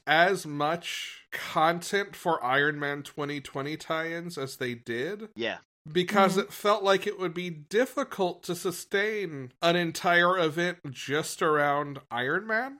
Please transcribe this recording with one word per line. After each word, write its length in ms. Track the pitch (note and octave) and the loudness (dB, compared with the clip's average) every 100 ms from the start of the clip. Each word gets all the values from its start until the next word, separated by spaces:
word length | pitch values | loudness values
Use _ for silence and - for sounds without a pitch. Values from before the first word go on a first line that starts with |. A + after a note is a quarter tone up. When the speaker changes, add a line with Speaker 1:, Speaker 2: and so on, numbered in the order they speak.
| C#3 | 2
Speaker 1:
as 380 | D#3+ F3+ F3+ D#3 | 6 6 4 -2
much 800 | D3 D3 F3 - - - - - | -2 -2 -2 -6 -10 -10 -14 -12
content 840 | - - E3 D#3+ E3+ - G3+ G3+ - | -10 -2 2 4 2 0 -2 -2 -4
for 260 | F3 - | 0 0
Iron 380 | B2 C#3 D3 D3 | 2 4 4 0
Man 240 | C#3+ C#3+ | -4 -6
twenty 380 | C3+ - C#3+ D3 | -10 -8 -6 -6
twenty 340 | C3+ C#3 C#3+ D#3 | -8 -8 -8 -8
tie-ins 640 | - D#3+ E3 E3+ E3+ D#3+ | -6 -4 -4 -6 -8 -8
as 180 | C3+ - | -8 -6
they 180 | B2 A#2+ | -6 -6
did. 520 | A#2+ A#2 D3+ G#2 A2 - | -6 -4 -4 -8 -12 -6
Speaker 2:
Yeah. 220 | A2+ F#2 _ _ D3+ | -6 -6 _ _ -4
Speaker 1:
Because 420 | E3+ F3+ G3+ F#3+ | -2 2 4 4
Speaker 3:
Mm-hmm. 80 | F#3+ | 4
Speaker 1:
it 120 | G3+ | -2
felt 300 | - G#3 G#3+ | -2 0 2
like 240 | G3 F#3+ G3+ | 4 2 2
it 100 | G3+ | -4
would 160 | F3+ | -6
be 160 | E3+ F3+ | -4 -8
difficult 960 | D#3 D3 G#3+ C4 D4 C4 - F3+ F3 | -10 -2 0 0 -2 -4 -2 -2 -2
to 100 | - | -8
sustain 1000 | F3 F#3 E3+ - G3 G#3 G#3+ F3+ C#3 B2+ - | -4 -4 -6 -4 -2 0 -2 -6 -8 -12 0
an 160 | E3+ F3 | 2 4
entire 600 | E3 - F#3 F3 F3 F#3 | 2 0 4 6 6 4
event 540 | D#3+ D#3 F3 F3 C#3+ | 2 2 -2 -4 -10
just 500 | B2 - D3 D#3+ - | -10 -4 -2 -2 0
around 580 | E3 D3+ D3 C#3+ D3 C3+ - | 2 4 4 2 -2 -8 -8
Iron 340 | A#2+ B2+ F3 A3 | -4 0 -2 0
Man. 320 | A3 C4 | -2 -2